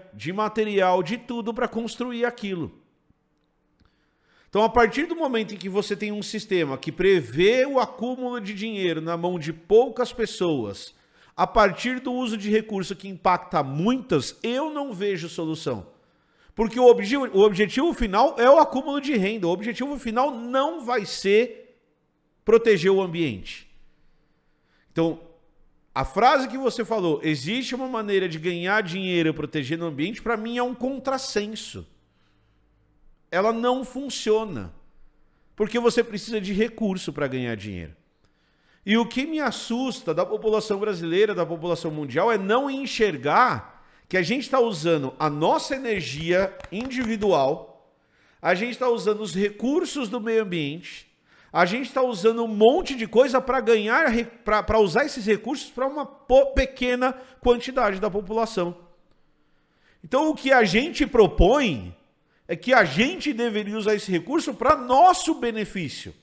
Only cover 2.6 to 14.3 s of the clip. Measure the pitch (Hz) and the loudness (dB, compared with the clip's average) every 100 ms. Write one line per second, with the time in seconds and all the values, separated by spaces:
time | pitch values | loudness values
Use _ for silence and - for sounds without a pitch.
2.6 | 117 - _ _ _ _ _ _ _ _ | -8 -12 _ _ _ _ _ _ _ _
3.6 | _ _ _ _ _ _ _ _ _ 196 | _ _ _ _ _ _ _ _ _ 0
4.6 | 220 233 233 269 339 339 285 233 208 202 | 2 4 4 2 -4 -2 -2 -2 -2 -8
5.6 | 190 196 - 202 214 208 - 214 - 185 | -6 -4 -2 -4 -6 -6 -6 -8 -2 0
6.6 | 147 135 160 - 185 185 113 135 196 254 | 0 -4 -8 0 4 4 2 2 4 4
7.6 | 277 262 214 - 240 254 247 247 196 202 | 2 0 -2 -4 -6 -6 -6 -6 -8 -8
8.6 | 226 202 180 160 165 170 175 180 151 160 | -8 -2 -2 -2 -4 -4 -4 -4 -6 -8
9.6 | - 220 262 233 240 - 214 - 175 143 | 4 4 6 0 -4 -4 -6 -2 -2 0
10.6 | 101 98 - - _ _ _ - 185 226 | -4 -10 -16 -20 _ _ _ -4 0 4
11.6 | 196 160 247 254 254 247 247 220 208 220 | 4 2 -4 -4 -4 -4 -4 -4 0 0
12.6 | 220 196 175 190 196 180 185 175 - 170 | 0 -6 -6 -10 -12 -2 0 0 0 -2
13.6 | 135 143 202 254 - 151 - | -2 -2 0 0 0 0 0